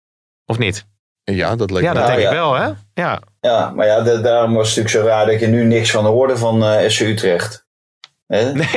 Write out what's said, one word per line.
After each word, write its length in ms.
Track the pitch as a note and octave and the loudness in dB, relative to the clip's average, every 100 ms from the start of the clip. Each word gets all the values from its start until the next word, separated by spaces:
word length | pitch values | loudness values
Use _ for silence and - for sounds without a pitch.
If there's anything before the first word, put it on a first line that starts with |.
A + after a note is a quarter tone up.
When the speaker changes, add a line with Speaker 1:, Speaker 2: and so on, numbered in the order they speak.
| _ _ _ _ - | _ _ _ _ -8
Speaker 1:
Of 120 | A2+ | -4
niet? 280 | G#2 - - _ _ _ | -4 -6 -12 _ _ _
Speaker 2:
Ja, 320 | - F#2+ E2+ A#2 | -6 -2 -2 -2
dat 160 | G2 | -2
leek 120 | F#2 | 0
Speaker 1:
Ja, 100 | E3+ | 0
Speaker 2:
me. 60 | C#3+ | 0
Speaker 1:
dat 80 | A#2+ | 0
Speaker 3:
Ja, 60 | B2+ | 2
Speaker 1:
denk 120 | G2 | 0
ik 60 | |
Speaker 3:
ja. 60 | D#3 | 0
Speaker 1:
wel, 140 | D#3+ | 0
hè? 160 | C3 A#3+ - _ | -2 -2 -8 _
Ja. 260 | - E3+ G2 - - | -6 -4 -6 -10 -6
Speaker 3:
Ja, 280 | A#2+ A2 - - | -2 0 -2 0
maar 100 | G#2+ | 2
ja, 160 | A2 | 2
da-, 200 | A2+ A#2 | 2 2
daarom 320 | A#2 A#2 A2+ | 2 2 2
was 140 | A2+ A2 B2 | 0 0 -2
het 20 | |
natuurlijk 280 | A2 A2+ A2 | 0 0 2
zo 60 | G#2+ | 2
raar 100 | G#2+ | 2
dat 140 | A2 | 2
je 80 | A2+ | 2
nu 160 | A#2 | 2
niks 280 | A2+ A#2 A2+ | 2 2 0
van 140 | A2+ G#2+ | 0 2
hoorde 320 | A#2 C3 A#2+ | 2 2 0
van, 260 | A#2 A2 | 0 0
eh, 260 | A2 G#2+ G2+ | 2 2 2
S 80 | - | 0
C 40 | |
Utrecht. 640 | A2 G#2+ F#2+ F2 G#2 - _ _ _ _ - _ - | -2 0 0 0 -4 -12 _ _ _ _ -20 _ -4
Hè? 240 | G#2 B2 | -2 0
Speaker 1:
Nee, 140 | C#3 D#3+ | -2 -2